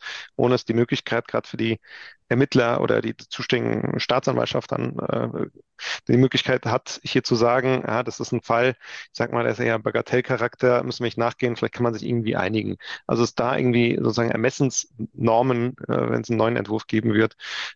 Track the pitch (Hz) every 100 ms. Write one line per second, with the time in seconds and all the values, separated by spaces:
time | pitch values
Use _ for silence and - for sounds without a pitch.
0 | - - - - 123 123 - 113 120 135
1 | - 117 - 113 - 117 113 110 - -
2 | - - - 120 143 131 117 120 - 110
3 | 113 117 - - 123 123 117 113 - -
4 | - 123 - 123 120 127 - - 123 -
5 | - - 120 - - - - - - -
6 | - 120 131 - - 127 117 120 - -
7 | - 131 - 120 117 123 127 131 - 110
8 | 120 - - 120 - 117 127 123 - -
9 | - - 120 117 117 110 120 113 110 -
10 | - 127 - 127 117 - 127 123 127 -
11 | 120 - 117 - 123 117 117 - 120 107
12 | - 120 110 90 92 110 101 98 - -
13 | - 113 117 - 120 151 127 120 117 -
14 | 120 113 117 - 117 - 135 - - 117
15 | - - 117 113 131 120 120 - - -
16 | 120 117 113 113 110 117 101 110 - 110
17 | 113 107 110 - - - -